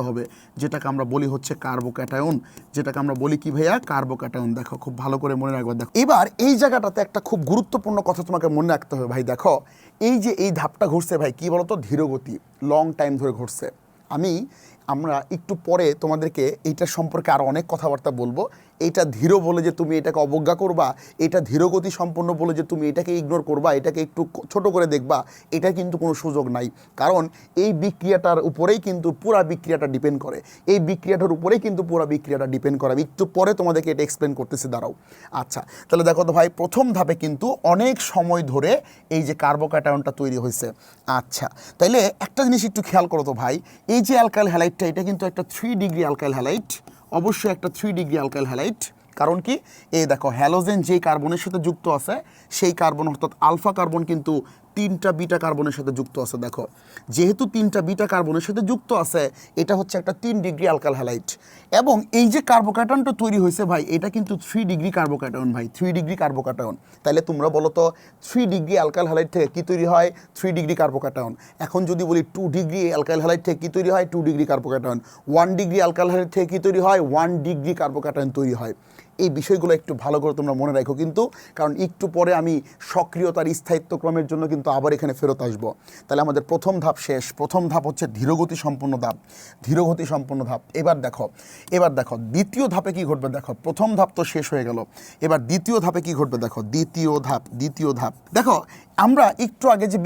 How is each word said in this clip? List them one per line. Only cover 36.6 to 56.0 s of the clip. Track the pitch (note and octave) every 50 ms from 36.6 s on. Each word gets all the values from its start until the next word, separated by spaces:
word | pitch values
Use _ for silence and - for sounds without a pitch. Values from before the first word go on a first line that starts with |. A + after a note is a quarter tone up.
| E3 F3 - A#3 C4 B3+ G#3+ F#3
ধাপে | F3+ C#3+ E3 E3 -
কিন্তু | D#3 D3+ C3+ G#3+ B3 C4+ - - D#3+ F3
অনেক | F#3+ A3+ B3+ C4 - - - -
সময় | F#3+ E3+ E3+ F3 F3 E3 C3+ B2
ধরে | C#3 C3+ F3 A#3+ D4 - - - - _ _ D#3+
এই | D#3+ D#3 C3
যে | D#3+ D#3+ -
কার্বোক্যাটায়নটা | C#3+ D3 D3 D#3 D3+ D#3+ D3+ C#3+ D3+ C#3+ C#3+ C#3 C#3 C#3 -
তৈরি | C#3+ C3+ B2+ B2+ A#2
হয়েছে। | B2+ A2 - A#2+ A2+ A2 - - - - _ _ - C3 B2+
আচ্ছা, | - - - - C#3 - - - - - - _
তাইলে | E3+ F#3+ A#3+ B3 G3 G3+ - - F#3+
একটা | - - - C4+ B3
জিনিস | B3+ A#3 G3 A3
একটু | - G#3 G3 -
খেয়াল | - F#3 F3 E3+
করো | - D#3 C#3+ C#3+
তো | C3 A2
ভাই, | C3 B2 C#3+ F3 - - - - _ - A3
এই | B3 G#3+ G3
যে | C4+ A#3+
অ্যালকাইল | A#3 G#3+ - G#3 G#3 G3
হ্যালাইডটা, | E3+ E3+ E3+ F3 E3+ - F#3+ E3+
এটা | D#3 F3+ F#3 F#3+
কিন্তু | G3+ E3+ F#3+ F#3
একটা | F3+ - F3 - -
থ্রি | - - A#3 B3 F#3+ G3+
ডিগ্রি | F#3+ D#3+ E3 E3+
অ্যালকাইল | D3 C#3+ - D3+ C#3+ C3 C3+
হ্যালাইড, | B2 C3+ F3+ A3+ - - - - - - - - _ _ - E3
অবশ্যই | E3+ F3 G#3+ - - G#3 F#3
একটা | - - F3+ F3+ -
থ্রি | - G#3+ F#3 F3
ডিগ্রি | F3 C#3+ D3 D3+
অ্যালকাইল | C#3 C#3 - C#3+ C#3 B2+
হ্যালাইড। | B2+ B2+ D3 A3 A3 - - - - _ _ _ _ -
কারণ | D3 D3+ F3 F3+ -
কি? | A3+ C4 - - - - - - _ - E3
এই | D#3+ D3
দেখো, | C#3 - - C#3 A#2+ D#3
হ্যালোজেন | F3+ E3+ E3+ F#3 F3 F#3+ G#3 F#3+ D3+ C#3+
যেই | F#3 F3+ F3 E3
কার্বনের | D3+ D3+ C#3+ D#3 E3+ E3 -
সাথে | F#3+ F3+ F3+ D3+ E3+
যুক্ত | E3+ - - F3 D3+ C#3
আছে, | - - G#3 D4+ - - - - - _ - -
সেই | G3 F3+ E3+ -
কার্বন | F3 D#3+ D3+ D3 D#3 D#3
অর্থাৎ | C#3+ - - D3+ - - - D3+
আলফা | E3 E3 - G#3 F#3+ F#3+
কার্বন | F3+ E3 D#3+ E3+ E3 D#3
কিন্তু | E3+ D#3 C#3+ D#3+ D#3 C#3+ - - - - _ _ _ G3+
তিনটা | G#3 G3 F#3+ E3+ - G3 F3 D#3
বিটা | F3 E3 F3 E3+ E3
কার্বনের | D#3+ D3+ C#3+ D3 D3 C#3 D3
সাথে | C3+ C3+ C3
যুক্ত | B2